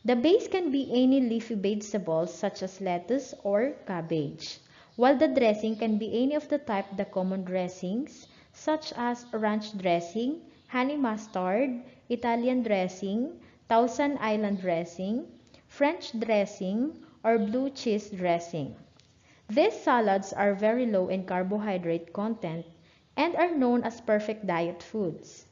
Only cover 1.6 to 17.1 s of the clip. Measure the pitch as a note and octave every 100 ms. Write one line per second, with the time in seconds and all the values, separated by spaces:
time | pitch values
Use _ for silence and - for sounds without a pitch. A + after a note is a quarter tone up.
1.6 | G3 G#3+ G#3 G#3 F3+ D#3+ F3 - G3+ -
2.6 | F#3+ - F#3+ F3 F3 C4 C4 - G3+ G3+
3.6 | C4+ D4+ - F3+ E3 E3 D3 - - -
4.6 | _ - - - B3 C#4+ D#4 C4 A#3 G#3
5.6 | A3 A3 A3+ G#3+ A3 A3+ C4 D4 D4 D4
6.6 | D4 G3+ G3 G3 G3 F#3+ F#3 F#3+ F#3 F#3
7.6 | F3+ - F3+ A3 D4 - - - _ -
8.6 | - D#4 - - A#3+ A#3+ - A3 G#3+ G#3+
9.6 | G#3+ G3 F3+ E3+ E3+ A3 B3 E4 - -
10.6 | _ B3+ C4 D4 B3+ G#3+ - F#3 F#3 G3+
11.6 | C4+ A#3+ - - _ A#3+ A#3+ A#3 A#3+ B3+
12.6 | A3+ G3 F#3 - G3 G#3 C#4 - - _
13.6 | _ A3+ B3 B3 C#4+ C#4+ A3 G#3+ G#3 G3
14.6 | F#3 E3+ F3 - F#3+ A#3+ E4+ - - -
15.6 | _ - C#4+ F4 - A3+ A3 G#3+ G3+ -
16.6 | F#3 G#3+ C#4+ - -